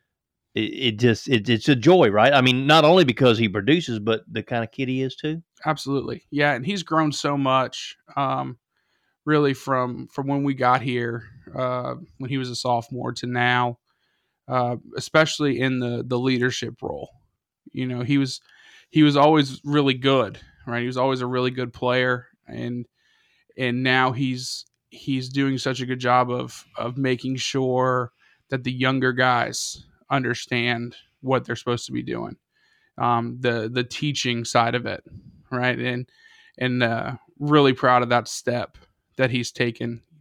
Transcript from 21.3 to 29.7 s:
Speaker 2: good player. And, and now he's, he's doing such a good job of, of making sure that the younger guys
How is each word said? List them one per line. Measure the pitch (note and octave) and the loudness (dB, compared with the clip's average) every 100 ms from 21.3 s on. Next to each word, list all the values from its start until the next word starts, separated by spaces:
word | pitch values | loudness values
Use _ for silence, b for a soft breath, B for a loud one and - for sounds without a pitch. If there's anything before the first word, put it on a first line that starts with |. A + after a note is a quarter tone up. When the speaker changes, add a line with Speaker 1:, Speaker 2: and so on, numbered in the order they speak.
| B2+ B2+ | 0 -2
Speaker 2:
good | B2+ B2+ | -2 -8
player. | - B2+ B2+ B2+ B2 - _ - | -4 0 2 2 -2 -6 _ -16
And, | A#2 A#2+ B2 A#2+ _ _ _ _ _ _ - | -10 -8 -8 -10 _ _ _ _ _ _ -6
and | B2+ B2 | -4 0
now | C3 C3 C3 | 2 2 2
he's, | A#2+ C3+ B2+ B2+ - - _ _ | 0 -4 -4 -8 -12 -14 _ _
he's | - - C3 B2+ | -12 -4 -4 -2
doing | C3+ C#3 C3 | -2 0 0
such | C3+ B2+ | -4 -4
a | B2+ | -4
good | B2+ | -4
job | B2 B2+ B2 | 2 2 2
of, | B2 B2 - - - | -2 -6 -12 -14 -8
of | A#2 B2 | -6 -2
making | C3 B2 C3 B2+ | -2 -2 -4 -6
sure | - C#3 C3 B2+ B2+ B2+ A#2 _ _ _ - | -4 -2 0 0 2 0 -4 _ _ _ -8
that | C3+ | -6
the | B2+ | -4
younger | B2+ C3 C3+ B2+ | -2 0 2 2
guys | B2 B2+ A#2+ A#2+ B2+ - | 4 2 2 0 -4 -8